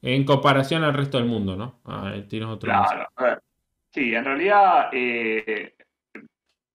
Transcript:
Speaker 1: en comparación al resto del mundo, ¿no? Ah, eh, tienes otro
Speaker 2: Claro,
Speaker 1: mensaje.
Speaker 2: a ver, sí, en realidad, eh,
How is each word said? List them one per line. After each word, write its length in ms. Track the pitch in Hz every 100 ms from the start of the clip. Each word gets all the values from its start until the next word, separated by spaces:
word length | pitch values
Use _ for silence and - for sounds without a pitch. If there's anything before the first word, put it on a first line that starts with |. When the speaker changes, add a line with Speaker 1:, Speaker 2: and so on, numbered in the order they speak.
Speaker 1:
en 240 | 127 131 139
comparación 580 | 139 143 135 135 165
al 100 | 156
resto 240 | 139 139 135
del 100 | 120
mundo, 280 | 110 98 92
¿no? 240 | 120 - -
Ah, 260 | 104 98 104
eh, 80 |
tienes 260 | 101 110 110
otro 180 | 107 113
Speaker 2:
Claro, 140 | 113
Speaker 1:
mensaje. 240 | 107 - - -
Speaker 2:
a 80 |
ver, 180 | 127 - _ _ _ _ _
sí, 200 | - 123
en 120 | 113 135
realidad, 640 | 139 185 202 196 165 -
eh, 840 | 131 123 117 113 110 107 104 107 _ _ _ _ - - _ _ _ _